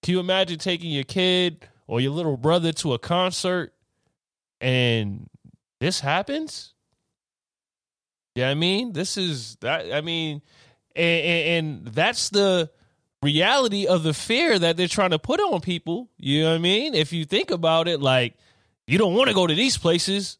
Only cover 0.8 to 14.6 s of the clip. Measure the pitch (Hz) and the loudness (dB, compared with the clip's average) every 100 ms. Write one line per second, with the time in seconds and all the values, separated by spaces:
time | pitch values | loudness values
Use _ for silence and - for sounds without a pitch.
0.8 | 170 147 139 196 185 180 180 160 - _ | -2 -4 -4 0 2 2 2 -2 -20 _
1.8 | - 117 131 147 165 135 127 175 165 156 | -6 -2 -2 -2 -2 0 2 2 2 -2
2.8 | 160 120 - 175 185 180 185 180 165 _ | -2 -4 -2 0 0 -2 -2 -2 -4 _
3.8 | _ _ _ _ _ _ _ _ 127 127 | _ _ _ _ _ _ _ _ 0 2
4.8 | 123 117 104 98 - _ - _ _ _ | 2 2 -2 -6 -14 _ -20 _ _ _
5.8 | 147 180 139 160 202 285 311 - - _ | -4 -2 -2 -2 -2 -6 -6 -12 -18 _
6.8 | _ _ _ _ _ _ _ _ _ _ | _ _ _ _ _ _ _ _ _ _
7.8 | _ _ _ _ _ - 127 143 170 196 | _ _ _ _ _ -4 -2 0 0 0
8.8 | 247 175 185 - 185 143 110 - 113 156 | -2 -4 -6 -4 -4 -4 -8 -10 -4 -4
9.8 | - 139 156 165 160 147 _ _ - _ | -2 -6 -4 -4 -4 -6 _ _ -20 _
10.8 | _ - 170 170 156 170 156 170 160 127 | _ -2 0 2 0 0 0 0 -2 -6
11.8 | 117 110 180 233 - 202 202 180 160 _ | -8 0 0 0 -2 2 2 2 0 _
12.8 | _ _ _ _ 143 147 185 277 247 202 | _ _ _ _ -2 2 2 2 2 0
13.8 | 196 180 160 147 - 233 339 214 | 2 2 2 -2 0 0 2 2